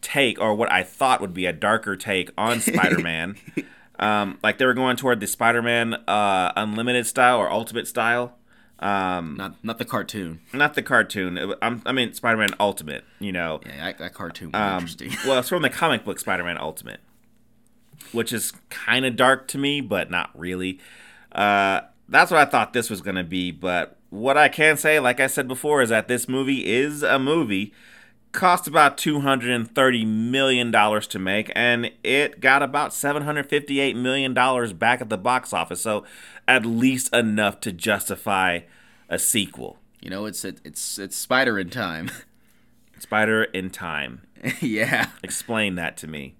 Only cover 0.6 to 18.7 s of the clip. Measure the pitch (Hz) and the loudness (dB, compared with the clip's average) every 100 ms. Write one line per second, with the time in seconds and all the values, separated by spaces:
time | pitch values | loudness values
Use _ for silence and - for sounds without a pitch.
0.6 | 113 95 - - 135 127 95 87 90 80 | 2 2 0 0 2 2 -2 -4 -4 -2
1.6 | 101 110 110 92 - 95 87 - 107 117 | 0 0 -2 -8 -2 -2 -2 -4 -2 0
2.6 | - - 92 87 85 80 85 104 - - | 0 2 2 0 -2 -4 -6 -10 -10 -10
3.6 | - - - _ 104 104 101 - 107 104 | -10 -16 -20 _ 0 2 0 0 -2 2
4.6 | 131 123 131 123 135 120 101 - 117 120 | 2 2 0 0 0 0 -2 0 2 2
5.6 | 117 117 117 113 - 101 104 95 90 - | 2 0 0 -4 0 2 2 2 0 0
6.6 | 107 107 120 123 117 - 123 123 98 101 | -4 -4 0 0 -2 4 6 6 2 0
7.6 | 113 113 - - 113 120 123 - _ _ | -2 -8 -6 -2 0 0 -2 -8 _ _
8.6 | _ _ 92 101 92 90 82 76 98 - | _ _ -2 0 0 -2 -6 -8 -10 -10
9.6 | 107 113 117 104 101 110 87 82 - 131 | -10 -8 -4 -4 -4 -8 -8 -10 -12 0
10.6 | 147 151 - 123 101 104 92 87 90 - | 0 0 2 2 2 -2 -4 -4 -6 -2
11.6 | 113 120 - 131 117 113 120 113 104 - | -4 -4 -4 -2 -2 -2 0 2 0 2
12.6 | 101 98 78 67 - _ 101 90 82 78 | 0 0 -8 -12 -14 _ -8 -4 -4 -6
13.6 | - 69 85 - 82 - 90 82 85 101 | -10 -10 -10 -10 -12 -10 -12 -12 -8 -2
14.6 | 104 92 87 78 - - 127 135 123 180 | 0 -2 -6 -10 -10 -6 0 0 2 -2
15.6 | 143 - 165 120 107 90 - 92 87 85 | -2 0 0 0 -2 -8 -4 -2 -2 -6
16.6 | 76 - 58 50 _ _ _ _ _ _ | -6 -8 -14 -18 _ _ _ _ _ _
17.6 | _ _ _ - - 113 113 117 - - | _ _ _ -20 -8 -6 -4 -4 -6 -10
18.6 | _ | _